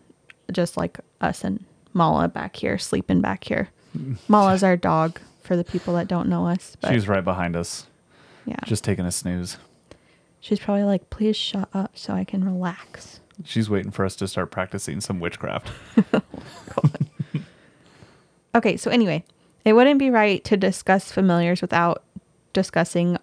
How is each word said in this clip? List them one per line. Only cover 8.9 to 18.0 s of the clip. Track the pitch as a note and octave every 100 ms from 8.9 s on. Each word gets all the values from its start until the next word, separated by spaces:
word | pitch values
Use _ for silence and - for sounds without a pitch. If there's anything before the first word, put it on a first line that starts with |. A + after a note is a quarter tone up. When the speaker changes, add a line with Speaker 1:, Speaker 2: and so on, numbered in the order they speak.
| F#2+
Speaker 2:
a | F2
snooze. | - F2 F2+ F2 - - _ _ - _ _ _ _
Speaker 1:
She's | - G#3
probably | - G3+
like, | G3+ F#3+ -
"Please | - G#3+ G#3+
shut | - G3 G3
up | G3 F#3+ -
so | -
I | F#3+
can | F#3 G3
relax." | F#3+ F3+ F3+ F3 - - - - _ -
Speaker 2:
She's | D#3 A#2 G#2
waiting | G2 G2
for | G2+
us | F#2+ -
to | F#2+
start | F#2 E2+
practicing | - F#2 G2 - D2+
some | - F#2+
witchcraft. | F2 - - - - - - - -
Speaker 1:
<laughs> | - - - - - - - D3+ - - - - D#3 - _ _ _ _ _